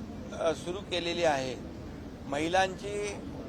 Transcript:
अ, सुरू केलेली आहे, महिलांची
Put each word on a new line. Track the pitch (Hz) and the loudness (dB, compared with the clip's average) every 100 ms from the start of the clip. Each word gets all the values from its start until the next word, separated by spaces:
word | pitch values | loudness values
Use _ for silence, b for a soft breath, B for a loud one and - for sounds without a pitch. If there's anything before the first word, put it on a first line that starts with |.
| - - - - | -8 -8 -8 0
अ, | 165 | 2
सुरू | 156 - 185 | 2 0 -4
केलेली | 190 175 170 170 | -2 0 2 4
आहे, | 165 139 131 113 - - - - - - - | 4 4 2 -2 -6 -8 -10 -10 -10 -10 -4
महिलांची | 139 160 180 190 185 202 208 208 202 - - | 0 4 6 4 2 -4 -2 -2 -4 -6 -8